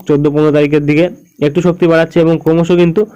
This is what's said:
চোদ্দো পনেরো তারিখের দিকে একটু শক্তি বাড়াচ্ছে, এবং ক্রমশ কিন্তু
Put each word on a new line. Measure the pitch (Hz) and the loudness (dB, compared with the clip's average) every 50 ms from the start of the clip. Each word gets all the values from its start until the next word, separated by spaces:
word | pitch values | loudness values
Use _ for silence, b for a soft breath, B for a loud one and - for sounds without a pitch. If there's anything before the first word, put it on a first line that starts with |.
| - - | -2 -2
চোদ্দো | 151 143 147 151 | 0 0 0 0
পনেরো | 143 151 151 151 147 | 0 0 0 2 2
তারিখের | 147 147 147 151 151 147 143 | 0 0 0 0 -2 0 0
দিকে | 151 151 175 175 170 - - _ _ - 147 | 0 0 0 -2 -4 -10 -20 _ _ -4 -4
একটু | 151 147 180 165 | -4 -2 -2 -2
শক্তি | 180 170 175 180 | -2 -2 0 0
বাড়াচ্ছে, | 165 165 160 165 160 - 175 | 0 2 2 0 0 0 0
এবং | 165 165 165 151 - | 0 0 0 -2 0
ক্রমশ | 160 160 170 170 170 180 175 175 | 0 0 0 0 0 0 2 2
কিন্তু | 170 160 208 214 214 B | 0 0 -2 -4 -4 B